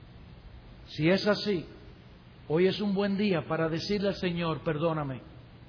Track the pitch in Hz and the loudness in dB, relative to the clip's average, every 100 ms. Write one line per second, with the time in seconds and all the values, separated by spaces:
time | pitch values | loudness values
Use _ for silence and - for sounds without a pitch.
0 | - - - - - - - - - - | -20 -20 -20 -18 -18 -18 -18 -20 -14 0
1 | 156 190 185 196 208 185 - - - - | 4 4 4 2 2 -2 -2 -14 -20 -20
2 | - - - - - 156 185 175 202 190 | -20 -20 -20 -20 -2 4 4 4 0 2
3 | 202 196 208 170 - 160 160 160 156 208 | 2 2 2 2 0 0 0 0 0 0
4 | 202 - 185 170 170 151 - 156 165 156 | 0 0 -2 0 -2 -2 -2 0 0 0
5 | 143 123 - - - - | -4 -6 -12 -20 -20 -20